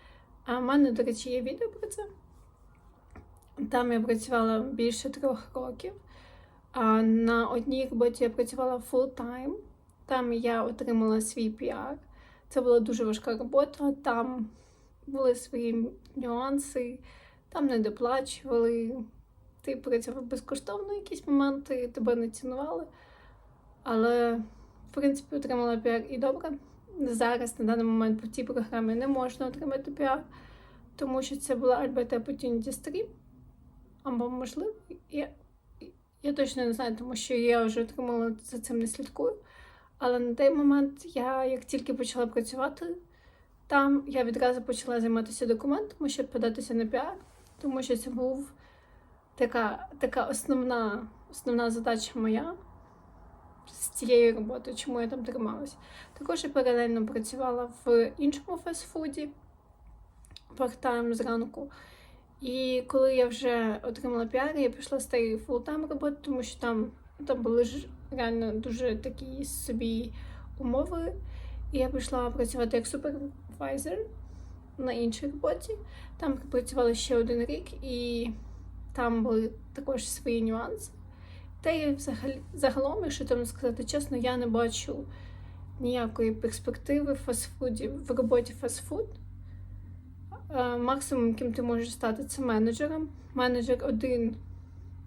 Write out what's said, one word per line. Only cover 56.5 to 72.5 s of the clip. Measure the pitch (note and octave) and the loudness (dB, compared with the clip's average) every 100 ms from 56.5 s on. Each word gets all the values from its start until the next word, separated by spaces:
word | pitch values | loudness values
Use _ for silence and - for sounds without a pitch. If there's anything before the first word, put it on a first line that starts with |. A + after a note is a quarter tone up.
паралельно | C#4+ B3 A#3+ A#3+ A3+ A3 | 2 4 4 4 2 0
працювала | A3 A3 C4 B3+ A#3+ A#3+ - | -2 -4 -2 -2 -2 -4 -2
в | B3 A#3 A3+ - | 6 6 6 2
іншому | C#4+ D4 - F4 | 2 2 -4 -6
фастфуді, | E4+ E4 - E4 D#4 C#4+ D4 - - - _ - - - - - - - - - | -6 -8 -8 -6 -4 -6 -8 -10 -20 -20 _ -20 -20 -20 -20 -20 -20 -20 -12 -4
парт-тайм | B3+ - C4 A#3+ A#3 | -4 -2 -2 0 0
зранку. | A#3 A3+ A#3 A3+ - - - - - - - - - | 0 0 -2 -2 -8 -14 -14 -20 -20 -20 -20 -20 -12
І | B3+ B3+ C4 B3+ B3 | -6 -2 0 0 2
коли | C4+ C4 B3+ | 4 6 6
я | B3 | 4
вже | A3+ B3+ A#3 A3 G#3 | 4 2 2 2 0
отримала | B3 A3+ B3 A#3 A3+ | -4 -4 -2 -2 0
П | B3+ | 0
Р, | C#4+ D4+ | 2 2
я | B3+ | 0
пішла | - - C4+ | 0 -4 -4
з | A3 | 0
тієї | A#3+ A3+ A3 | 0 2 0
фултайм | - A#3+ D4+ D4+ D4+ | -2 -4 -2 -4 -4
роботи, | C#4+ D4 C#4+ | -2 -2 -2
тому | D4 C4 | -4 -4
що | A#3 - | -4 -4
там, | A#3+ A3 A3 - - - C#4+ | 0 0 -2 -6 -20 -8 -2
там | B3 | 0
були | A3+ A#3 | 4 4
ж | A#3 C#4+ - - - | 4 2 -10 -12 -8
реально | C4 A#3 A#3 A3 | -2 0 0 0
дуже | A3 A#3+ A#3 B3+ A3 | -2 -2 -2 0 0
такі | B3+ - C4 C4+ | -4 -10 -10 -8
собі | C#4 - - A3+ A3+ A3+ A#3+ - - - - - | -8 -8 -4 -2 0 -2 -4 -10 -12 -14 -14 -6
умови. | B3+ B3+ D#4 E4+ E4+ F4+ - - - - - | 0 0 0 -2 -4 -6 -10 -10 -10 -8 -2
І | C4+ | 0
я | C4 | 0
пішла | C4+ A3+ B3+ B3 | 0 -2 -2 0
працювати | B3+ A#3 | 0 -2